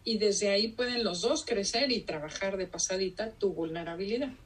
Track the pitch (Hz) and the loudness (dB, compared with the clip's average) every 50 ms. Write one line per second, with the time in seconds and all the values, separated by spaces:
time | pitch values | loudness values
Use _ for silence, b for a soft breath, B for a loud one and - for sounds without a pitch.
0 | - 233 226 208 208 214 196 196 208 202 196 202 220 226 220 - 247 247 247 240 | -4 -2 0 4 4 4 4 4 4 4 4 4 2 2 0 -2 -2 0 0 0
1 | 233 208 180 175 175 240 294 311 - - - 196 202 196 - 233 277 277 240 214 | 0 0 0 0 2 2 2 0 0 0 0 0 0 0 2 2 2 2 2 0
2 | - - - 156 - - - - 196 196 196 190 185 175 - 165 - - 185 185 | 0 -2 -4 -4 -6 -6 -6 -4 -2 -2 -2 -2 -4 -4 -2 -2 -2 0 0 0
3 | 190 185 180 - 214 220 220 - - 196 170 156 165 160 160 165 170 160 170 170 | 0 0 -2 -2 -4 -6 -2 0 0 0 0 0 -2 -2 -4 -4 -6 -6 -6 -4
4 | 196 196 220 254 285 262 254 - - | -2 -2 0 0 -2 -2 -6 -10 -16